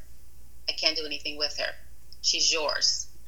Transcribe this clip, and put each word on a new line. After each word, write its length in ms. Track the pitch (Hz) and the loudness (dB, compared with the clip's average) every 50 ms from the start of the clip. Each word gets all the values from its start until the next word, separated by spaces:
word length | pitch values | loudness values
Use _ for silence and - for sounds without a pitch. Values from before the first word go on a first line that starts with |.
| - - - - - - - - - - - - - - | -6 -6 -6 -6 -6 -6 -6 -6 -6 -6 -6 -4 -2 -2
I 40 | - | 0
can't 220 | - - 160 156 | 2 2 2 2
do 120 | 160 156 | 2 -2
anything 320 | 147 147 143 - 151 147 147 | -2 -2 -4 -4 -4 -2 -2
with 180 | 151 143 - | -2 -2 0
her. 180 | - - - - - - - - - - - - - | 0 -2 -2 -2 -4 -6 -6 -6 -6 -6 -6 -6 -2
She's 320 | - - - 170 - - 160 | 2 2 4 4 6 4 4
yours." 540 | 160 151 139 - - - - - - - - - - - | 4 4 2 2 4 4 4 4 2 0 -4 -6 -8 -8